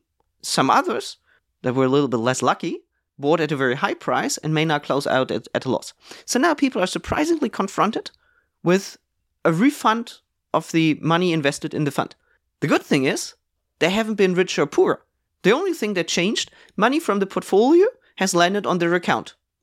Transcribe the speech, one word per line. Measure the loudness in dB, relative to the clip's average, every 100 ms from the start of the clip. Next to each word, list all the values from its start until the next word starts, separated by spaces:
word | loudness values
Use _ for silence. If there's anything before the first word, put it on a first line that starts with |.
| _ _ _ _
Some | -4 0 2
others | 2 2 -4 -8 -14 _ _ _ _
that | -4
were | 0
a | 2
little | 2 2
bit | 0
less | 0 0
lucky | 0 -2 -4 -8 -12 _ _ -6
bought | 0 0
at | 0
a | 0
very | 0 0
high | -4
price | -4 -4 -2 -2 -4
and | -4
may | -2
now | 0 -2
close | -2 -2 0
out | 0 0
at, | -4 -4
at | -6
a | -2
loss. | -4 -4 -16 -20 -16
So | -4 0
now | 0
people | 2 0 0
are | -2
surprisingly | -4 -4 -2 0 0 -2
confronted | -4 -4 0 -2 -2 -8 -16 _ _ _ _
with | 0 0 0 -16 _ _ _ _
a | 0
refund | 2 2 2 0 0 -4 -16 _ _ _
of | -4 0
the | 2 2 2
money | 2 2 2
invested | 0 0 -2 -4
in | -4
the | -2
fund. | -2 -6 -10 _ _ _ _
The | 0
good | 0
thing | 0 0
is, | 0 -2 -6 -16 _ _ _ -2
they | 0
haven't | 0 -2
been | 0 2
richer | 2 0 0
or | 0
poorer. | 2 2 0 _ _ _ _
The | 2
only | 2 0
thing | -4 -4
that | -4 -2
changed, | -2 -2 -2 -8 _ _ -2
money | 0 0
from | 0 -2
the | -2
portfolio | -4 0 4 6 6 4 0 _ -4
has | 0
landed | 2 2 2 -2
on | 0
their | 0
account. | 0 0 -2 -4 -16 _ _